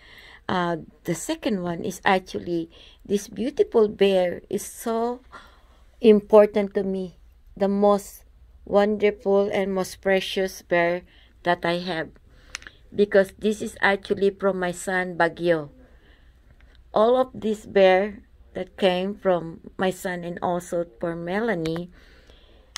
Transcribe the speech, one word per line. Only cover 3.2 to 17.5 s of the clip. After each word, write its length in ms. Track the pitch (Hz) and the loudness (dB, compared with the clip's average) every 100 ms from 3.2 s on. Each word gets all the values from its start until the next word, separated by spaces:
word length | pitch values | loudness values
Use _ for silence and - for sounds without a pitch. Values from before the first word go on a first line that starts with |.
| - | -4
beautiful 600 | 196 247 294 - 233 208 | -8 -4 -2 0 2 2
bear 540 | 226 196 190 180 - - | 2 2 2 0 -4 -8
is 140 | 202 | -8
so 580 | - - 240 226 233 247 - - - _ _ _ - - | -8 -12 -6 -4 -4 -6 -14 -20 -20 _ _ _ -20 2
important 760 | 226 208 202 214 208 208 202 | 6 6 8 8 8 4 -2
to 100 | 208 | -2
me. 340 | 196 190 180 - - - - - | -4 -6 -8 -14 -20 -20 -14 -4
The 120 | 196 | -2
most 560 | 202 208 202 - - - - - - | 2 4 2 -2 -20 -20 -20 -20 -18
wonderful 840 | - 202 208 208 208 208 196 196 202 | 0 2 2 2 0 0 2 2 2
and 200 | - 196 | -2 -2
most 280 | 190 185 - | -4 -6 -4
precious 600 | 196 190 - - 190 - | 0 0 0 -4 -4 -6
bear 400 | - 175 170 175 175 - _ _ | -2 0 2 -2 -8 -20 _ _
that 200 | 180 175 | -2 0
I 140 | 170 175 | 0 -4
have. 320 | 180 160 156 - - - - - - - - | -4 -6 -8 -14 -20 -20 -18 -18 -18 -20 -6
Because 380 | - - - 135 - | -2 2 4 2 0
this 240 | - 208 | -4 -4
is 160 | 220 - | -8 -2
actually 500 | 196 196 - 196 196 | 0 0 -2 0 0
from 280 | 196 196 185 | 0 -2 -2
my 140 | 180 | -4
son, 440 | 175 - 185 180 170 | -6 -4 -4 -2 0
Bagyo. 540 | 170 165 175 165 147 - - - _ - - _ _ - - - - | 0 0 0 0 -2 -16 -20 -20 _ -20 -20 _ _ -20 -20 -20 -4
All 240 | - 226 254 | 2 4 2
of 140 | 254 | 0
this 320 | 208 214 | -4 -4